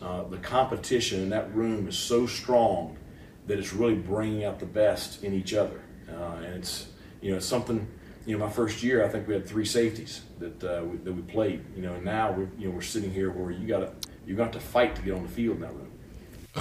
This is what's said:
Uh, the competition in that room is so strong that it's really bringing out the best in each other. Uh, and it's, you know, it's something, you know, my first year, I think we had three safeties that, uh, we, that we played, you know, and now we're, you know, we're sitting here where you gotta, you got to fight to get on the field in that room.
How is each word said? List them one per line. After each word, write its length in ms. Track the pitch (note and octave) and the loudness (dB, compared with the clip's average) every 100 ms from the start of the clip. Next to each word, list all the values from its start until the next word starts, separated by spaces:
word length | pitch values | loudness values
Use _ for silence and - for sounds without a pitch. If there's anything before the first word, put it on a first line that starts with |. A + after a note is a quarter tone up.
Uh, 220 | F2+ F2+ | -6 -6
the 120 | - F2+ | -6 -8
competition 840 | - B2+ C3 G#2 - B2 A2 G2 | 2 4 4 0 2 2 2 0
in 100 | F#2+ | 0
that 220 | G#2+ F#2+ | 0 0
room 360 | G#2+ A2+ G#2+ F2+ | 0 2 0 -2
is 80 | - | -4
so 300 | - A#2+ B2 | 2 4 4
strong 720 | - - A#2+ A2+ - - - - - - - - | 0 4 6 8 4 -2 -8 -14 -16 -18 -10 -2
that 100 | G2+ | -2
it's 140 | - | 0
really 240 | F#2+ A#2 G2 | 2 4 4
bringing 480 | E2+ G#2+ A2 G#2+ | 2 0 0 0
out 160 | G#2 F2 | -2 -4
the 60 | F2+ | -2
best 580 | G#2+ G#2 F2+ - - | 4 6 4 -2 -6
in 100 | G2+ | -2
each 200 | G2 F2+ | -2 2
other. 260 | G#2 - - - - - | 2 2 -2 -14 -16 -12
Uh, 280 | E2 E2+ E2 | -8 -6 -6
and 100 | E2+ | -8
it's, 320 | F2+ F2+ - - - - - | -8 -6 -8 -10 -16 -20 -6
you 100 | G2 | -2
know, 60 | F#2 | 0
it's 80 | - | 2
something, 420 | A#2+ A2 A2+ G#2 - - - A2+ | 0 2 0 -2 -8 -16 -10 -2
you 100 | G#2 | 0
know, 60 | G#2 | 0
my 60 | |
first 300 | A#2+ G#2+ - | 2 2 2
year, 220 | A#2+ A#2+ | 4 6
I 40 | G2+ | 4
think 180 | G#2+ G2+ | 2 0
we 80 | |
had 100 | G2 F#2 | 0 0
three 180 | G#2+ | 0
safeties 560 | G#2+ A#2 A2+ - - - - - | 2 4 4 2 -8 -12 -14 -10
that, 240 | F2 - | -10 -6
uh, 220 | F2+ F2 | -4 -2
we, 140 | E2+ F2+ | -4 -6
that 140 | F#2 | -4
we 100 | F2 | -6
played, 420 | E2+ A2 G#2 E2 - | -2 2 2 0 -6
you 80 | F#2+ | -8
know, 120 | F2+ | -6
and 100 | F2+ | -4
now 260 | F#2 A2 G#2+ | -2 0 2
we're, 180 | F#2 F#2 - | 0 -2 -4
you 100 | F#2+ | -4
know, 60 | |
we're 60 | F2 | -4
sitting 280 | - A2 G2 | -4 -2 -2
here 200 | F#2+ F#2 | 0 0
where 200 | F2+ F2+ | 0 -4
you 160 | F2 A2 | -4 0
gotta, 240 | G2 F#2 - - - | 0 -2 -6 -12 -10
you 120 | - G2 | -4 -2
got 160 | A#2 | -2
to 80 | - | -2
fight 340 | - A#2+ A#2+ - | 0 4 4 2
to 60 | |
get 120 | F#2+ | -2
on 80 | F#2 | -4
the 60 | F2+ | -4
field 280 | A#2+ A2+ G2 | -2 0 0
in 60 | |
that 100 | - | -4
room. 160 | C#2 - - - - - - - - | -10 -14 -16 -18 -18 -18 -18 -10 -6